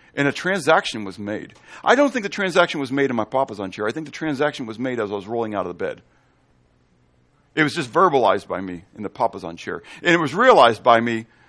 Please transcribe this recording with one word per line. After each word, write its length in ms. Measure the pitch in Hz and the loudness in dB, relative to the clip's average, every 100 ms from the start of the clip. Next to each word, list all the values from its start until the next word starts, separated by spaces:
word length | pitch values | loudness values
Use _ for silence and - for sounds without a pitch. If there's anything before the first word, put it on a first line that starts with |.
| _ | _
And 140 | - 143 | -2 -2
a 60 | |
transaction 720 | - 180 196 139 170 - 113 98 | -2 -4 -2 4 2 2 -6 -10
was 120 | 95 | -10
made. 360 | 101 104 - - - - - | -8 -8 -10 -18 -20 -4 2
I 100 | 247 | 4
don't 160 | 285 | 4
think 120 | 247 | 0
the 60 | 196 | -6
transaction 520 | - 190 175 175 160 | -4 0 2 2 0
was 100 | 131 | -4
made 180 | 139 139 | 0 0
in 60 | 120 | 0
my 80 | |
Papasan 480 | 104 131 135 104 98 | -2 -2 -2 -6 -10
chair. 160 | 92 107 | -6 -6
I 60 | |
think 140 | 147 147 | -6 -10
the 40 | |
transaction 540 | - 156 135 147 143 113 | -8 -6 -2 -2 -2 -10
was 120 | 110 | -8
made 220 | 131 123 | -6 -4
as 100 | 104 | -4
I 60 | 101 | -6
was 100 | 98 | -6
rolling 300 | 117 110 104 | -6 -4 -4
out 60 | |
of 80 | 90 | -6
the 160 | 90 95 | -6 -8
bed. 160 | 60 _ _ _ _ _ _ _ _ _ _ _ _ _ _ _ 147 | -8 _ _ _ _ _ _ _ _ _ _ _ _ _ _ _ -2
It 80 | |
was 100 | 151 | 0
just 160 | 170 127 | 0 -2
verbalized 560 | 147 185 139 107 98 - | 2 4 4 4 2 -2
by 140 | 90 | -8
me 240 | 95 87 - - | -8 -12 -16 -12
in 60 | |
the 60 | 98 | -12
Papasan 460 | - 120 101 90 82 | -4 -4 -4 -12 -12
chair. 240 | - 85 - - | -12 -12 -14 -4
And 100 | 175 | 2
it 60 | 170 | 2
was 160 | 151 147 | 2 2
realized 480 | 254 196 120 110 | 6 8 6 6
by 160 | 127 117 | 4 4
me 280 | 120 113 117 _ | 4 -4 -8 _